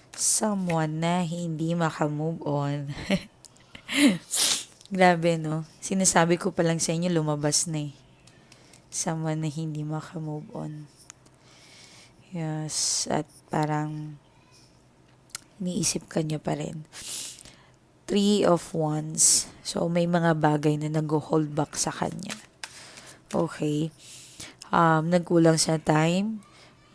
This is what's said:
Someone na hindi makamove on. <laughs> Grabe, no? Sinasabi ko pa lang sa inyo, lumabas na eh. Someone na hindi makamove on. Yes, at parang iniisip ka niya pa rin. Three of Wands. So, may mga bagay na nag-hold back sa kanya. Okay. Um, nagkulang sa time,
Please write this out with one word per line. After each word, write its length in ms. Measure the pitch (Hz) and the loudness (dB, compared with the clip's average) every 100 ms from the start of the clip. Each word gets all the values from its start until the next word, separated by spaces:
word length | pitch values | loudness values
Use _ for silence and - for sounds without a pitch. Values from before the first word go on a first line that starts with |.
| _ | _
Someone 880 | - - - 214 196 175 160 156 156 | -4 0 0 0 0 0 0 0 0
na 240 | 170 180 | 0 0
hindi 480 | 165 170 170 156 165 | -2 -4 -4 -2 0
makamove 720 | 170 160 - 151 147 160 165 | 2 0 0 -2 0 -4 -4
on. 480 | 151 143 143 147 143 - - 190 - _ - - _ - - 262 | -2 -2 -2 -4 -6 -10 -2 -4 -4 _ -20 -20 _ -20 -6 4
<laughs> 960 | 285 175 - - - - - - - | 4 4 -4 0 2 0 -4 -20 -8
Grabe, 480 | 185 180 170 170 165 | 6 6 6 2 0
no? 240 | 156 156 156 - | -2 -4 -6 -12
Sinasabi 560 | - 190 185 180 165 170 | -4 0 4 4 4 4
ko 160 | 185 | 0
pa 80 | 175 | 0
lang 160 | 165 165 | 0 2
sa 160 | 170 | 0
inyo, 160 | 165 180 | 0 0
lumabas 560 | 165 151 147 147 - 170 | 0 0 0 0 0 0
na 160 | 151 147 | -4 -6
eh. 80 | - - _ - - - - - - _ | -10 -20 _ -20 -20 -20 -20 -20 -20 _
Someone 480 | - 180 160 160 156 | -6 -4 -2 -2 -2
na 80 | 156 | -2
hindi 320 | 151 156 151 | -4 -6 -4
makamove 640 | 151 156 - 170 156 151 - | -4 -6 -8 -10 -8 -8 -10
on. 320 | 160 156 151 147 - - - - _ - - - - - - - _ - 175 | -10 -10 -12 -16 -20 -20 -20 -20 _ -20 -20 -20 -20 -20 -20 -20 _ -12 -6
Yes, 720 | 156 156 156 - - - - | -4 -4 -4 -4 -2 -2 -2
at 160 | 151 - - - | -2 -4 -14 -4
parang 720 | 156 151 151 156 151 151 147 _ _ _ - _ _ _ _ _ _ _ - _ - | -2 0 -2 -4 -8 -10 -14 _ _ _ -20 _ _ _ _ _ _ _ -18 _ -8
iniisip 400 | 180 180 160 170 | -6 -2 -2 -4
ka 160 | - 170 | -4 -4
niya 160 | 156 151 | -2 -4
pa 160 | 160 | -4
rin. 320 | 147 160 160 151 - - - - - - - _ _ _ _ | -4 -6 -10 -14 -14 -10 -10 -10 -14 -20 -20 _ _ _ _
Three 400 | - 202 202 208 | -2 2 4 4
of 320 | 175 170 - 165 | 4 2 0 -2
Wands. 720 | 151 151 156 165 - - - - | -2 -2 -4 2 4 4 0 -10
So, 240 | - 196 170 | -8 -2 0
may 160 | 175 | 2
mga 320 | 170 175 165 156 | 2 4 4 4
bagay 400 | 151 151 151 151 | 2 4 2 0
na 240 | 151 156 | -2 -2
nag-hold 480 | 156 151 - 160 151 147 | 0 -2 0 0 0 -2
back 240 | 143 - | -4 -2
sa 80 | 156 | -4
kanya. 480 | - 165 165 - - - _ - - - - - - - | -2 -4 -6 -10 -12 -14 _ -18 -16 -20 -20 -20 -20 -6
Okay. 560 | - 165 - 151 147 160 - - - - - - - - | -2 -2 -2 -2 -2 -4 -8 -20 -20 -20 -18 -18 -18 -2
Um, 400 | 180 165 160 165 | 4 6 4 4
nagkulang 480 | 180 170 170 165 160 | 0 4 6 6 4
sa 240 | - 156 | 2 0
time, 640 | - 151 165 185 214 214 - - - _ _ | 2 4 4 2 -2 -6 -12 -20 -20 _ _